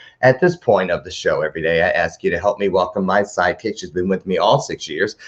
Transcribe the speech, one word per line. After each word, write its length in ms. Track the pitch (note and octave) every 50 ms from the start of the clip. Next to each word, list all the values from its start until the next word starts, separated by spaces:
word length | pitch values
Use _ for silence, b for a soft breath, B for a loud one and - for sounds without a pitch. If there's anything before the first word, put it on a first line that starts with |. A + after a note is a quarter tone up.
| B B B B
At 180 | B B2+ C3 -
this 160 | - F3+ F3
point 340 | - - - G#2+ F#2+ F#2 F2+
of 140 | E2+ D#2+ -
the 60 | -
show 320 | - - - F2 D#2 C#2+
every 180 | D2+ D2+ - E2
day, 220 | D#2+ D#2+ E2 E2+
I 80 | E2+ F#2
ask 340 | - E2+ E2+ E2+ - - -
you 60 | F#2+
to 80 | F2 E2+
help 200 | F#2 G#2 G2+ -
me 100 | G2+ G2
welcome 360 | F2 F#2+ F2+ - - G#2 F#2+
my 180 | F#2 F#2+ G2+
sidekick. 560 | G2+ - - - F2+ F2+ E2+ - - A2 G2+ -
She's 120 | - F2+
been 180 | D2+ F2+ F2+ F#2+
with 180 | F#2+ F2+ -
me 120 | F#2 F#2 E2+
all 220 | F2 G#2+ B2 C#3+
six 280 | C#3 - E2 - - -
years. 280 | D2+ D#2 F#2+ G#2+ - B B